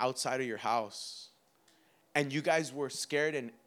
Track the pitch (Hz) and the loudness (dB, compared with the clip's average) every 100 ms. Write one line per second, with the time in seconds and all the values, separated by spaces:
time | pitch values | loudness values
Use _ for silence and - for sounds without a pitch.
0 | 127 135 135 131 127 104 110 117 104 - | 0 0 0 0 0 -2 2 2 0 -6
1 | - - - _ _ _ _ _ _ _ | -12 -12 -16 _ _ _ _ _ _ _
2 | _ 147 143 143 160 160 147 135 135 - | _ 0 2 0 2 2 2 -4 -4 -4
3 | - 147 156 151 117 - | -2 0 2 0 -6 -12